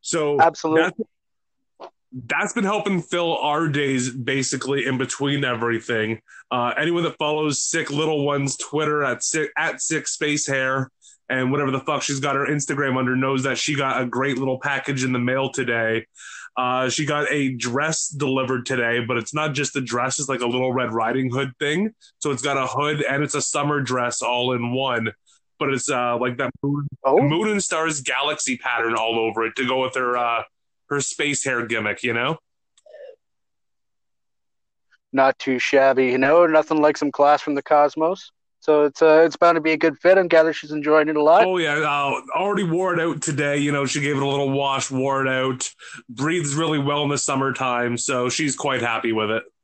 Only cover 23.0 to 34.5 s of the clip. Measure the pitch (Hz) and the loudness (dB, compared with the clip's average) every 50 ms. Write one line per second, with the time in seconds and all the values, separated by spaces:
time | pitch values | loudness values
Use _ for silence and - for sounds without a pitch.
23 | 143 - 135 139 151 143 - 147 123 - - 151 143 147 147 143 131 123 127 127 | -2 -2 0 0 -2 -2 -2 -4 -4 -2 -2 -2 0 0 0 -2 -2 -2 -2 0
24 | 123 123 117 - - 117 123 123 123 123 127 120 117 120 123 131 135 135 123 117 | 0 -2 -2 -4 -2 -2 -2 0 0 0 -2 -2 -2 -2 -2 -2 -2 -2 -2 -2
25 | 113 110 - _ _ _ _ _ _ _ _ _ 156 143 135 127 - - 143 123 | -2 -4 -6 _ _ _ _ _ _ _ _ _ -2 -2 -2 -2 -2 -2 -2 0
26 | 123 123 120 117 123 123 123 120 139 131 - - - 139 143 143 147 143 - - | 0 0 0 0 0 -2 -2 -2 -4 -6 -4 -4 -4 -2 -2 -2 -4 -6 -10 -2
27 | _ 135 139 175 254 143 156 170 214 214 214 202 185 - 180 160 160 160 156 143 | _ 4 4 6 6 4 2 2 0 0 0 0 0 0 -2 0 0 0 -2 -2
28 | 127 131 135 127 139 147 151 151 - - 127 117 - 131 123 117 113 113 113 110 | -2 -2 -2 0 0 -2 -2 -2 -2 -4 -4 -2 -2 -2 -2 0 0 0 0 0
29 | 110 113 117 113 113 113 107 113 113 110 107 - 135 123 131 131 131 131 131 131 | 0 0 0 2 0 0 0 0 -2 -2 -2 -2 -2 0 0 0 0 0 -2 -2
30 | 127 123 123 123 120 117 117 117 117 - _ _ _ _ _ _ _ _ 143 143 | 0 0 0 0 0 0 0 -2 -4 -6 _ _ _ _ _ _ _ _ -4 -4
31 | 139 - - - 156 147 143 135 - 139 131 120 117 110 117 113 107 104 104 - | -4 -4 -4 -4 -2 -2 -2 -2 -2 -2 -2 -2 -2 -2 -2 -2 -2 -2 -4 -4
32 | - 120 117 117 120 135 160 - _ _ _ _ _ _ _ _ _ - - - | -4 -4 -2 0 0 -2 -2 -4 _ _ _ _ _ _ _ _ _ -20 -20 -20
33 | - - - _ _ _ _ _ _ _ _ _ _ _ _ _ _ _ _ _ | -18 -20 -20 _ _ _ _ _ _ _ _ _ _ _ _ _ _ _ _ _
34 | _ _ _ _ _ _ _ _ _ _ | _ _ _ _ _ _ _ _ _ _